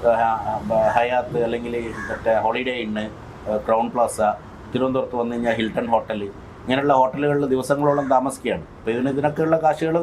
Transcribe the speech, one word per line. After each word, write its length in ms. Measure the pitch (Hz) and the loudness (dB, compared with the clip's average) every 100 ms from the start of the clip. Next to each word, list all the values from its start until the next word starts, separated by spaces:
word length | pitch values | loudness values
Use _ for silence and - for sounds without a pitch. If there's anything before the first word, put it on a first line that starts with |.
| 120 | 2
ആ, 40 | 113 | 4
ഹ-, 680 | 113 113 104 110 104 110 110 120 | 2 0 -2 -4 0 2 4 4
ഹയാത്ത് 480 | 120 123 120 120 | 2 0 0 -2
അല്ലെങ്കിൽ 300 | 117 120 120 120 113 110 - | 0 -2 -4 -6 -6 -8 -8
മറ്റേ 220 | 110 - 110 | -4 2 2
ഹോളിഡേ 300 | 107 120 127 127 110 | 2 0 -2 -4 -4
ഇന്ന്, 180 | 107 107 - - - - 107 - | -4 -6 -10 -18 -14 -4 -4 2
ക്രൗൺ 240 | 113 117 | 2 2
പ്ലാസ, 300 | 123 113 - 107 104 - - - | 0 0 2 0 0 -8 -18 -6
തിരുവനന്തപുരത്ത് 440 | 123 131 131 - 123 | -2 0 0 -2 -2
വന്നു 160 | 117 | -2
കഴിഞ്ഞാൽ 200 | 120 117 110 | -2 -2 0
ഹിൽട്ടൺ 280 | 110 110 120 | -2 -2 0
ഹോട്ടൽ, 360 | 113 - 107 101 - - - | 0 0 -6 -6 -10 -18 -16
ഇങ്ങനെയുള്ള 300 | - 131 143 | -2 0 4
ഹോട്ടലുകളിൽ 520 | 135 127 127 147 143 143 | 4 4 2 0 2 2
ദിവസങ്ങളോളം 640 | 131 127 143 147 143 135 | 0 2 2 4 2 2
താമസിക്കുകയാണ്. 540 | 131 135 131 120 90 78 - | 2 2 -4 -4 -4 -6 -10
അപ്പൊ 120 | - | -4
ഇവന് 200 | 120 131 | 0 0
ഇതിനൊക്കെയുള്ള 420 | 135 147 147 160 165 | 0 0 0 2 4
കാശുകൾ 340 | 160 151 160 165 | 2 2 0 0